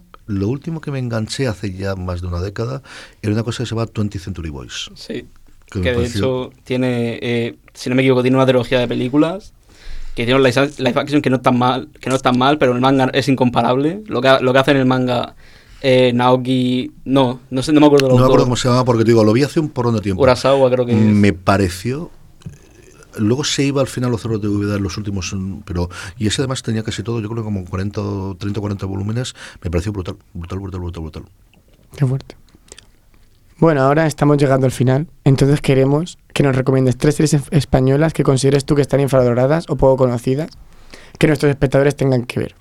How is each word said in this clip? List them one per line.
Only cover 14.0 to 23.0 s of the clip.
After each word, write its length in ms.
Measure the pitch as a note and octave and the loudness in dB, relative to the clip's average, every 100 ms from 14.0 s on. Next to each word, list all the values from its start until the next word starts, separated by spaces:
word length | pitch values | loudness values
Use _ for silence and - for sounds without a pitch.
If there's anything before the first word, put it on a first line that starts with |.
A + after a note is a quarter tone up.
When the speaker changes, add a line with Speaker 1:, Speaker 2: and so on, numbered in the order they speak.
| G#3+ | -6
Speaker 2:
Lo 140 | A#2+ | 0
que 60 | C3 | 4
ha-, 100 | C3+ | 4
lo 100 | B2+ | 4
que 60 | C3 | 2
hace 120 | C3+ | 4
en 60 | C#3 | 2
el 80 | B2+ | 2
manga, 500 | B2+ B2+ A#2+ - - - - - - | 0 0 -2 -4 -12 -20 -20 -20 -6
eh, 300 | C3+ B2+ B2+ | 2 4 4
Naoki, 800 | A#2+ B2 B2+ B2+ C3 B2+ B2+ - - - | 4 2 2 2 -2 0 -2 -6 -10 -2
no, 360 | C3+ B2 B2+ - | 2 2 -2 -8
no 100 | C3 | -6
sé, 100 | B2+ | 2
no 80 | D3+ | 4
me 40 | D3+ | 6
acuerdo 200 | C#3+ C3+ | 6 4
del 60 | B2+ | 4
Speaker 1:
No 0 | |
me 60 | |
Speaker 2:
autor. 100 | C3 | 6
Speaker 1:
acuerdo 140 | C3+ C3 | 4 2
cómo 100 | A#2+ | 0
se 120 | B2+ | 0
llama 140 | B2 B2 | 2 2
porque, 180 | A2+ | 2
te 80 | A2 | 4
digo, 120 | A#2 G#2+ | 6 6
lo 80 | |
vi 100 | A2+ | 4
hace 160 | C#3 E3+ | 2 -2
un 100 | D3+ | -4
porrón 240 | B2 A#2+ A2 | -2 -2 -2
de 60 | |
tiempo. 220 | G2 F#2+ | -2 2
Speaker 2:
Urasawa 480 | C3 B2 C3 C#3 B2+ | 2 2 2 2 2
creo 140 | B2 B2 | 2 0
que 80 | |
es. 40 | A2 | 2
Speaker 1:
Me 340 | G#2+ G#2 G2+ | 4 4 4
pareció, 760 | F2+ - G2 F#2+ F2+ A#2 C#3 E3+ - - - - - - - - - | 2 0 2 0 -2 -8 -8 -10 -16 -20 -20 -20 -20 -20 -20 -20 -20